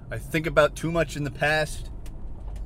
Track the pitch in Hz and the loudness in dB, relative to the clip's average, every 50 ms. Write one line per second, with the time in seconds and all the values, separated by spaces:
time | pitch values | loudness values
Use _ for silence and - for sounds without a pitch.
0 | - - 117 113 - - - 160 156 165 147 156 147 147 - - - 160 170 170 | -10 -8 -8 -8 -6 -2 0 0 0 4 6 6 6 6 6 2 -2 0 2 2
1 | 156 - - 147 147 139 110 - 151 147 156 156 156 151 - - - - - - | 2 2 0 -4 -4 -4 -2 0 2 2 2 2 2 0 -2 -6 -8 -8 -8 -8
2 | - - - - - - - - - - - - - | -10 -10 -8 -8 -8 -8 -8 -8 -8 -8 -8 -8 -8